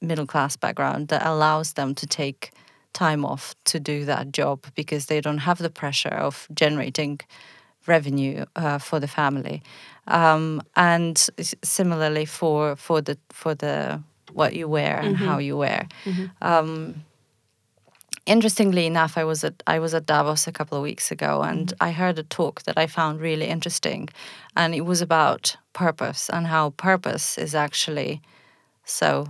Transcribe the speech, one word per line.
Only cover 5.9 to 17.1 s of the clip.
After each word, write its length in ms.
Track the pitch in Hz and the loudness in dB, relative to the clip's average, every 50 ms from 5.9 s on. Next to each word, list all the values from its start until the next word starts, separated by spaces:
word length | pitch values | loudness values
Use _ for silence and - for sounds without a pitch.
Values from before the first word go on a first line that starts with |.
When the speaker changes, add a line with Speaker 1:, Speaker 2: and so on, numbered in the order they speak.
| 139 - - - - - 147 | -2 -2 -2 -2 -2 -2 -2
Speaker 1:
of 200 | 143 139 - - - 156 | -2 -2 -6 -12 -12 0
generating 680 | - 160 151 151 143 127 135 - - 151 143 147 139 - _ - - - - - - _ _ _ _ _ | 2 2 2 4 0 -2 -2 -2 -2 -2 -2 -4 -8 -10 _ -20 -20 -20 -20 -20 -20 _ _ _ _ _
revenue, 580 | 165 170 160 143 143 139 139 135 135 139 151 139 - _ | 4 4 4 4 2 0 0 0 0 -2 -4 -8 -8 _
uh, 220 | - 160 147 143 | -2 -2 0 -2
for 220 | 143 - - 170 147 | -2 -2 -2 -2 -2
the 60 | 143 | -2
family. 540 | 139 - - 147 139 143 139 123 - 147 151 - - - - - - - - _ | -2 -2 0 0 0 0 -2 -4 -6 -8 -8 -10 -16 -20 -20 -20 -20 -20 -20 _
Um, 540 | - - 170 165 160 156 156 160 160 156 151 151 - _ | 0 4 6 6 6 6 6 2 0 -2 -4 -6 0 _
and 400 | - 180 175 170 170 170 165 160 - - - - | 4 6 6 6 4 2 2 2 2 0 0 0
s-, 160 | - 185 - - - | -6 -6 -8 -8 -6
similarly 640 | - - - - 180 180 170 160 156 151 151 151 156 | -4 -4 0 0 2 2 2 2 0 0 0 0 -2
for, 500 | 151 - - 175 160 151 151 151 147 143 | -4 -4 -2 0 2 2 4 2 0 0
for 240 | - - - 165 156 | -4 -2 0 0 2
the, 160 | 151 - 151 - _ _ | 2 -2 -6 -8 _ _
for 240 | - - - 160 156 | -20 -6 -4 -4 -2
the, 480 | 143 147 147 143 147 143 131 151 156 151 - _ _ _ - | -2 -2 -2 -2 -2 -2 -4 -6 -8 -10 -14 _ _ _ -12
what 220 | - 151 151 - - | 0 0 0 0 0
you 140 | 165 165 151 | -2 -2 0
wear 280 | 156 147 147 151 - | 0 0 2 0 0
and 180 | - - 202 196 | 0 0 0 0
Speaker 2:
Mm-hmm. 80 | 185 196 | 2 2
Speaker 1:
how 120 | 190 147 143 | 2 0 0
you 180 | 143 139 139 | 0 -2 -2
wear. 300 | 143 143 - - - - - - - - | 0 0 0 0 -2 -4 -8 -12 -10 -6
Speaker 2:
Mm-hmm. 200 | 196 185 185 190 185 - _ | -4 -4 -4 -4 -6 -8 _
Speaker 1:
Um, 600 | - 175 170 165 156 160 160 160 160 165 160 156 - - | 0 2 4 4 2 2 -4 -6 -8 -8 -10 -12 -16 -18